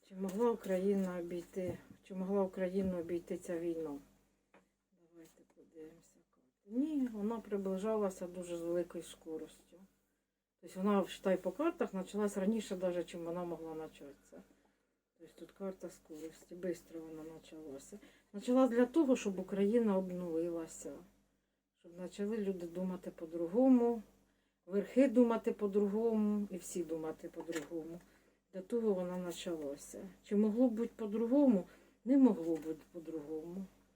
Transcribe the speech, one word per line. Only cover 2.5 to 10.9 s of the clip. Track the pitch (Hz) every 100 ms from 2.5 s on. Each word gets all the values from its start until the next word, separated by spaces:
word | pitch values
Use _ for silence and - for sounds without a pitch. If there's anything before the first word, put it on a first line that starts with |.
| 190 185 190 190 180
обійти | 165 175 - 175
ця | - 170
війна? | 170 165 156 143 - _ _ _ _ _ _ _ _ _ 170
Давайте | 170 160 _ _ _
подивимося | - 165 156 170 _ _ _ _
карти. | _ _ 202
Ні, | 233 302 294 247
вона | 214 208 233
приближалася | 202 202 190 185 214 220 202 190 175
дуже | 180 175 170
з |
великою | 170 175 170 175
скоростю. | 160 - 165 160 151 - _ 180 190 _ _ _ _ _ _ _
Тобто | 170 185
вона, | 196